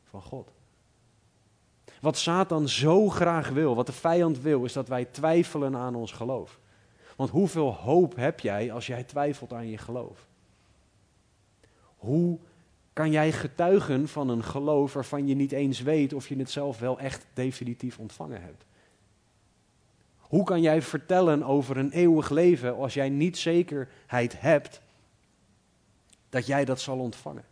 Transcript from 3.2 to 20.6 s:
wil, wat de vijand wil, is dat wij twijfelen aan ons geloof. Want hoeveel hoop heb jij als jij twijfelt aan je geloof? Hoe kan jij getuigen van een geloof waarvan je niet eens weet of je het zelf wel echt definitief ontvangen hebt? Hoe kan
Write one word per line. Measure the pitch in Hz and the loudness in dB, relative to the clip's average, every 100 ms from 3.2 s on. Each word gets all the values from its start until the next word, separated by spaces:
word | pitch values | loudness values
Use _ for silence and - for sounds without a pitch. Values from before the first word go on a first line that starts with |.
| 170 170 127 | 2 2 -2
wil, | 131 156 120 | 0 2 2
wat | 123 | -2
de | |
vijand | 131 165 170 170 139 | -2 2 4 2 0
wil, | 143 143 | 0 0
is | 123 | 0
dat | 139 120 | -6 -4
wij | 127 123 | -4 -6
twijfelen | - 156 170 165 156 139 131 | -2 2 4 2 -2 -4 -4
aan | 127 120 | -6 -6
ons | 113 | -8
geloof. | - 117 127 85 - _ _ _ _ - - | -8 -6 -6 -8 -18 _ _ _ _ -20 -6
Want | 131 | -2
hoeveel | 123 190 165 143 | 2 0 0 -2
hoop | 104 107 165 170 120 | -2 2 4 4 0
heb | 131 165 | -4 -2
jij | 110 101 117 | -4 -2 -4
als | 117 120 | -8 -8
jij | 123 | -10
twijfelt | 127 143 147 147 120 | -8 -4 -4 -4 -10
aan | 120 113 | -12 -10
je | 110 | -12
geloof? | - 120 101 98 _ _ _ _ _ _ _ _ _ _ _ _ _ _ _ _ _ _ | -10 -10 -10 -16 _ _ _ _ _ _ _ _ _ _ _ _ _ _ _ _ _ _
Hoe | 101 151 175 165 - _ _ _ _ | -2 2 2 -2 -10 _ _ _ _
kan | - 156 | -4 0
jij | 151 156 | 2 2
getuigen | 156 156 - 175 196 151 131 147 | 0 -6 0 2 2 2 -2 -2
van | - 135 | -4 -2
een | 117 | -2
geloof | 110 139 147 147 139 | -4 -4 0 2 2
waarvan | 139 123 143 139 | -2 -6 -4 -2
je | 135 | 0
niet | 139 | 0
eens | 139 139 113 | 0 -2 -2
weet | 127 156 139 | 0 0 0
of | 139 135 | -2 -8
je | 135 | -8
het | 131 | -6
zelf | - 143 113 | -6 -6 -6
wel | 123 127 | -6 -6
echt | 139 - - | -6 -10 -12
definitief | - 131 127 123 120 127 - | -6 -6 -6 -10 -8 -10 -10
ontvangen | 110 - 156 113 | -16 -14 -14 -14
hebt? | 87 - _ _ _ _ _ _ _ _ _ _ _ _ _ _ _ _ | -16 -20 _ _ _ _ _ _ _ _ _ _ _ _ _ _ _ _
Hoe | _ 165 | _ 0
kan | 196 175 | 2 4